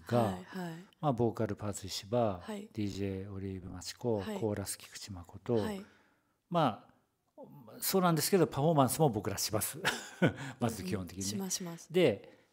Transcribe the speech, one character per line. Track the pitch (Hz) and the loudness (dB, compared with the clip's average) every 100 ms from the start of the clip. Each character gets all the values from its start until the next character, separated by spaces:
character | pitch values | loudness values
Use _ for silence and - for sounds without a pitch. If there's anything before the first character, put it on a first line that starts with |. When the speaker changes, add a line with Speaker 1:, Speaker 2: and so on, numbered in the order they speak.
| - | 0
Speaker 1:
が、 | 120 | 2
Speaker 2:
は | 107 | 2
い、 | |
は | 92 - 190 175 | -2 -10 -10 -8
い。 | 165 185 - | -10 -16 -4
Speaker 1:
ま | 151 | -2
あ、 | |
ボ | 117 117 | 2 0
ー | |
カ | 101 110 | 0 -4
ル | 101 | -4
パ | 104 | -6
ー | |
ツ | 98 95 | -8 -8
石 | - 98 | -10 -2
破、 | 120 110 90 | 0 0 -2
Speaker 2:
は | 92 104 | -8 -12
い。 | 104 | -10
Speaker 1:
デ | 110 | -6
ィ | 104 | -6
ー | |
ジ | 95 | -4
ェ | 98 95 101 | -4 -4 -8
ー | |
オ | 95 | -8
リ | 98 95 | -8 -8
ー | |
ブ | 90 | -10
マ | 90 | -12
チ | - - | -12 -6
コ、 | 123 104 | 0 0
Speaker 2:
は | 95 | -2
い。 | 202 | -2
Speaker 1:
コ | 110 | -2
ー | 101 | -2
ラ | 98 | -4
ス | - | -8
菊 | - - | -12 -16
池 | - | -12
誠、 | 90 85 95 - 113 | -12 -12 -14 0 0
Speaker 2:
は | 104 | 0
い。 | 98 104 _ _ _ _ _ - | -4 -10 _ _ _ _ _ -4
Speaker 1:
ま | 170 139 98 - | 2 2 0 -12
あ、 | _ _ _ _ - 269 - - - | _ _ _ _ -20 -20 -20 -18 -6
そ | - 190 | 0 4
う | |
な | 180 | 6
ん | 156 | 4
で | |
す | - | 4
け | 190 | 6
ど、 | 156 | 6
パ | - | 4
フ | 156 | 4
ォ | |
ー | 151 | 6
マ | 117 | 6
ン | |
ス | - | 6
も | 156 | 4
僕 | 104 98 | 4 -2
ら | 101 | -2
し | - | 0
ま | 107 | 0
す。 | - 151 - - - - | -2 -2 -2 -4 -10 2
<laughs> | 143 - 139 120 | 2 2 -10 -2
ま | 117 | -2
ず | 104 | -2
基 | 92 98 | -4 -4
本 | 85 | -4
的 | 95 | -6
に | |
ね。 | 98 | -4
Speaker 2:
う | |
ん、 | |
し | 104 | -4
ま | 190 | -4
す、 | - | -6
し | |
ま | 175 170 | -6 -10
す。 | - | -2
Speaker 1:
で、 | 170 156 98 - - _ | 4 6 4 -6 -20 _